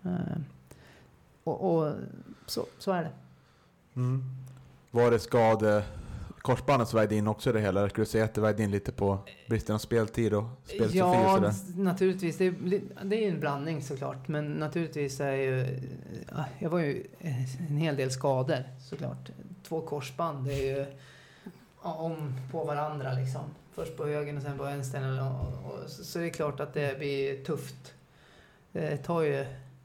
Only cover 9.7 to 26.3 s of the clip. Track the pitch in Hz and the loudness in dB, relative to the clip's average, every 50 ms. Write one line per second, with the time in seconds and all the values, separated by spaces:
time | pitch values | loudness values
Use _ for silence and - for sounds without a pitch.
9.7 | 107 107 - - 117 117 110 104 - - 117 107 104 104 104 117 123 - - - | 0 0 0 2 2 2 2 2 2 2 2 4 4 2 2 0 -8 -14 -12 -10
10.7 | - - 113 - 170 185 185 180 180 185 185 190 190 190 196 202 208 - - - | 0 0 2 4 4 4 6 6 6 6 8 6 6 6 6 4 2 0 -4 -8
11.7 | 175 175 196 185 175 190 190 190 185 185 175 165 156 - 190 185 180 - - 180 | -4 0 2 2 4 4 4 2 4 2 -2 -2 2 2 2 2 2 0 0 0
12.7 | 190 202 - - - - - 196 208 226 220 202 175 151 147 147 143 139 139 160 | 0 0 -2 -6 -10 -8 -4 0 0 2 2 2 0 0 0 0 0 0 -2 -4
13.7 | 165 143 127 - 147 127 139 135 127 131 - - 151 151 151 147 147 151 156 151 | -4 -4 -4 -6 -6 -4 -4 -6 -6 -6 -6 -4 -2 -2 -2 -2 -2 -2 -4 -2
14.7 | - 175 165 156 160 156 143 139 135 - 147 139 135 135 135 131 131 131 131 - | -2 -2 -4 -2 -2 -2 -2 -2 -2 -2 -2 0 0 2 2 2 2 2 0 -2
15.7 | - 131 131 131 131 127 - - - - - - - - 143 123 - - - 160 | -2 -4 -6 -8 -10 -10 -12 -12 -12 -10 -10 -8 -6 -6 -6 -6 -6 -4 -2 0
16.7 | 165 175 165 143 135 120 - - - - - 165 135 123 131 127 131 - 175 151 | 0 2 2 0 -2 -4 -6 -10 -14 -10 -6 -4 -2 -2 -2 -4 -4 -6 -4 -2
17.7 | 147 147 160 160 143 135 131 131 131 131 - 143 135 127 127 131 - 127 127 - | 0 2 2 2 2 0 0 -2 -2 0 0 2 2 2 2 0 0 -2 -2 -8
18.7 | - - - - - - 143 131 - 131 - - - - - - - - - - | -12 -18 -14 -12 -10 -8 -8 -8 -8 -10 -12 -14 -16 -16 -16 -16 -16 -16 -10 -6
19.7 | 165 160 160 - 147 147 131 - - - 170 165 147 139 127 139 139 139 135 135 | -6 -6 -4 -4 -6 -6 -6 -8 -4 -4 -4 -4 -2 -4 -4 -2 -2 0 0 0
20.7 | 135 139 139 139 - - - - - - - - - - - 190 - - - - | 0 -2 -4 -6 -8 -16 -20 -20 -20 -20 -20 -20 -20 -18 -18 -18 -18 -18 -20 -20
21.7 | - - - 180 160 160 160 165 165 156 151 143 127 131 - - - 165 151 147 | -20 -10 -8 -8 -6 -4 -4 -4 -4 -4 -4 -6 -6 -6 -8 -6 -4 -4 -2 -2
22.7 | 151 147 151 156 151 143 135 131 131 131 131 127 - - - - - - - - | -2 -2 -2 -2 -4 -4 -4 -2 -2 0 0 -2 -2 -4 -6 -10 -12 -16 -20 -16
23.7 | - - 160 - - - 156 147 147 151 151 147 147 143 135 143 139 139 139 139 | -10 -10 -8 -8 -6 -6 -4 -2 -2 -2 -2 -4 -4 -6 -6 -6 -6 -4 -4 -4
24.7 | 143 143 131 - - 139 135 - 135 - 131 131 131 - - - - - - - | -4 -4 -4 -4 -4 -4 -2 -2 -2 0 -2 -2 -2 -2 -2 -4 -4 -6 -8 -8
25.7 | - - - - - - - - - 180 170 165 | -8 -8 -10 -12 -12 -12 -12 -8 -6 -4 -4 -4